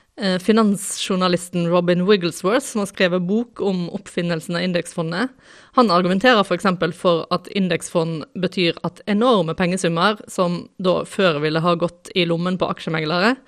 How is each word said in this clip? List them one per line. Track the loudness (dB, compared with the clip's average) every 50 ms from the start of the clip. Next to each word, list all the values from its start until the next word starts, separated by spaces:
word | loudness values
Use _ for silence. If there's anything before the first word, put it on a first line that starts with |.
| _ _ _ -4
Eh, | -2 -2 -2 0
finansjournalisten | 2 2 4 4 4 4 2 0 -4 -8 -8 -8 -4 -4 -2 0 2 2 0 0 -2 -4 -4 -2 0 2
Robin | 2 2 2 2 2 2 4
Wigglesworth, | 2 2 2 2 -4 -6 -2 -2 0 0 0 -2
som | -2 -4 -4
har | -6 -6
skrevet | -2 0 0 0 2 0 -2
bok | 0 -2 -2 -2 -4 _ -4
om | -2 -2 -2 -2 -4 -6
oppfinnelsen | -8 -10 -12 -8 -6 -4 -2 -2 -4 -4 -4 -4 -4 -2
av | -2 -2
indeksfondet, | -2 -2 -4 -4 -6 -6 -6 -4 -2 -4 -4 -4 -6 _ _ -20 -20 -20 -20 _ _ 2
han | 4 4
argumenterer | 4 2 2 2 0 4 4 6 6 6 4
for | 2 -2 0
eksempel | 2 0 0 2 -2 -4 -4
for | -2 0 2 2 2 0 -2 -4
at | -4 -4 -6 -4 -2
indeksfond | 0 0 -2 -2 -4 -2 -2 -2 -2 0 -4 -6 -8 -10 _ -6
betyr | -6 -4 -2 0 0 0 0 -2 -6
at | -8 -8 -8 -4 -2
enorme | 0 2 4 4 4 4 2 0 -2 -2
pengesummer, | 0 0 0 0 -2 -2 0 2 0 0 0 -2 -8 -10
som | -2 -2 0 0 0 -4 -8 -12 _ -4
da | 0 0 0 0 -2 -4
før | -2 2 2 2 2 2
ville | 0 0 0 2 2
ha | 2 2 2
gått | 0 -4 -4 _ _ -6 -2
i | 0 0 0
lommen | 0 -2 -2 -2 -2 -2
på | -2 -4
aksjemeglere, | -4 -6 -6 -4 -4 -2 -2 -2 0 2 2 2 0 0 _